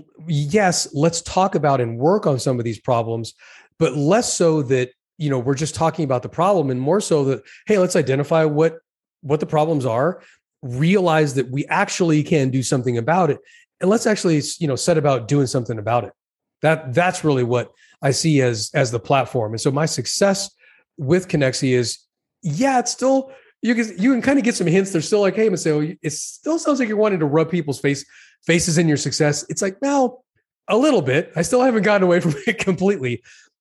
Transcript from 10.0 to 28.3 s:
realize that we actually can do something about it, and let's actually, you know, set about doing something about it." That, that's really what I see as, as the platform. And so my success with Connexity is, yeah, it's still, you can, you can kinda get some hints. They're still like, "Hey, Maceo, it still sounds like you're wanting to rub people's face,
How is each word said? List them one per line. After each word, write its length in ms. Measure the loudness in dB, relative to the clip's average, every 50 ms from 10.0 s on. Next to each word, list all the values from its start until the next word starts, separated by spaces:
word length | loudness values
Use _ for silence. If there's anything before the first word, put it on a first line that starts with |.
| 0 0 -2 -4 -10 -20 _ _ _ _ _ _
realize 720 | -12 -8 -4 0 2 2 4 4 4 4 4 4 2 2 0
that 160 | -2 -2 -2
we 140 | -4 -6 -4
actually 560 | -2 0 0 0 0 -2 0 0 2 2 2
can 280 | 2 2 2 2 2 2
do 120 | 0 -2
something 360 | -2 0 -2 -2 0 0 -2 -2
about 320 | 0 0 2 2 2 2
it, 80 | 0 -2 -8 _ -20 -20 _ _ _ -2
and 80 | 0 0
let's 180 | 2 2 2
actually, 360 | 0 0 0 0 0 2 0 0 -4 -6 -6
you 80 | -4
know, 100 | -4 -2
set 220 | -2 0 0 0 2
about 300 | 2 2 0 0 0 0
doing 180 | 2 2 2
something 320 | 2 0 -4 -4 -4 -6 -6
about 260 | -2 -2 0 0 -2
it." 80 | -4 -10 _ _ _ _ _ _ _ _ _
That, 300 | 0 0 0 0 -2 -2
that's 300 | 0 0 2 0 0 -2
really 220 | 0 0 0 0 0
what 260 | 0 0 -2 -2 -6 _ _ _ _ _ _
I 80 | -2 0
see 320 | 0 0 2 2 2 4
as, 280 | 2 2 0 -2 -6 -4 -2
as 160 | -2 -2 0
the 80 | -2 -4
platform. 540 | -2 0 0 0 0 0 -4 -4 -4 -4
And 80 | -6 -4
so 100 | -2 -2
my 160 | 0 0 -2
success 640 | -2 -4 -6 -6 -6 -2 0 0 0 0 0 -4 -10 _ _ _ _ _ _ _ _ _
with 320 | -8 -2 0 0 0 0 -2
Connexity 420 | -2 0 0 0 0 0 0 2
is, 280 | 2 2 0 -2 -6 -10 _ _ _ _ _ _ _ _
yeah, 380 | -8 -6 -2 0 0 0 0 0
it's 100 | -2 -2
still, 420 | -4 -2 0 0 0 0 -2 -4 -12 -20 _ _ _ _
you 140 | -2 -2 0
can, 200 | 0 -2 -4 -4
you 140 | 0 2 2
can 120 | 2 2
kinda 200 | 2 2 2 2
get 140 | 2 0 0
some 100 | 0 0
hints. 240 | 2 2 2 2 0
They're 100 | -2 -4
still 200 | -2 0 0 2
like, 160 | 2 2 0
"Hey, 120 | 0 0 0
Maceo, 320 | 0 0 0 0 0 0
it 300 | -2 -4 -6 -8 -8 -8
still 480 | -8 -8 -10 -14 -14 -8 -4 -4 -4 -2
sounds 220 | 0 -2 0 0
like 80 | -2 0
you're 80 | 0
wanting 240 | 0 0 0 0 0
to 60 | 0
rub 240 | 2 2 2 2 0
people's 300 | -2 -4 -2 -4 -4 -2
face, 240 | -2 -2 -2 -2 -6 _ -20 -20 -20 _